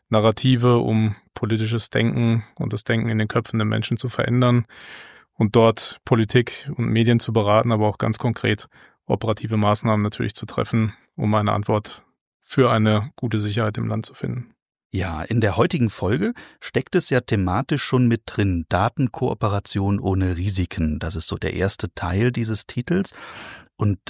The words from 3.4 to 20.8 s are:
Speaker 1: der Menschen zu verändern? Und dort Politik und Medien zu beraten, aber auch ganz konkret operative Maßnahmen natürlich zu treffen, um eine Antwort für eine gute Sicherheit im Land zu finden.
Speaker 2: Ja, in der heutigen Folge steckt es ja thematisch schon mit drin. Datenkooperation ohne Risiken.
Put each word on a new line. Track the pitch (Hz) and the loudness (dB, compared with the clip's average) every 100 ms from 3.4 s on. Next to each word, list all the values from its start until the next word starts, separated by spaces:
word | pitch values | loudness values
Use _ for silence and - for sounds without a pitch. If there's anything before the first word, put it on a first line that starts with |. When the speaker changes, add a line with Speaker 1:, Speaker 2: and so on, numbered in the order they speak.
| - 113 | -2 -2
Speaker 1:
der | 107 | 0
Menschen | 110 - 117 | -2 -2 -4
zu | 123 | -4
verändern? | - - 123 123 120 - - - - - - _ | -4 0 2 4 2 0 -10 -20 -20 -20 -20 _
Und | - 110 120 | -2 2 6
dort | 113 107 - - | 6 4 -4 -10
Politik | - 117 107 123 120 - 139 131 | 0 2 4 2 0 -6 -8 -4
und | 117 | 0
Medien | 113 117 117 | 2 4 2
zu | - | 2
beraten, | 110 104 107 120 | 0 4 4 4
aber | 110 107 | 2 0
auch | - | 0
ganz | 110 110 | -2 0
konkret | 123 110 107 107 - _ - _ - | -2 0 0 -2 -4 _ -20 _ -4
operative | 127 110 107 110 110 | -2 -2 -4 -2 2
Maßnahmen | 104 104 117 107 | 2 2 2 0
natürlich | 104 - 110 | 0 -2 -4
zu | - | -6
treffen, | 110 - 110 113 110 - _ - | -6 -4 -2 0 0 -4 _ -4
um | 107 | 0
eine | 107 104 | 2 2
Antwort | 104 101 107 - - _ _ _ _ | 0 0 -2 -2 -14 _ _ _ _
für | - - 123 | -2 2 4
eine | 113 107 104 123 | 4 4 2 -2
gute | - 120 110 | -6 -4 -2
Sicherheit | 104 104 110 110 | -2 -2 -2 -2
im | 113 | -4
Land | 110 - | -4 -8
zu | |
finden. | - - 123 - _ _ _ _ | -8 -8 -8 -12 _ _ _ _
Speaker 2:
Ja, | 95 90 78 | -6 -4 -6
in | - 120 | -2 0
der | 107 92 | 2 2
heutigen | 135 151 110 | 0 0 -2
Folge | - 92 131 214 - - _ | 0 -2 0 -2 -4 -14 _
steckt | - 117 - 180 | -6 -4 0 -2
es | - | 2
ja | 127 | 0
thematisch | - 104 92 98 151 147 | 0 0 0 0 0 -2
schon | - 127 120 | 0 2 2
mit | 117 - | 0 -2
drin. | - 98 85 80 | 0 0 0 0
Datenkooperation | 90 110 - 127 - 190 - 107 101 - 101 98 101 | 0 0 0 -4 -2 -4 0 -2 -2 -2 -2 0 0
ohne | 95 95 92 87 | 0 0 0 0
Risiken. | 98 95 87 - | -2 -2 -2 -2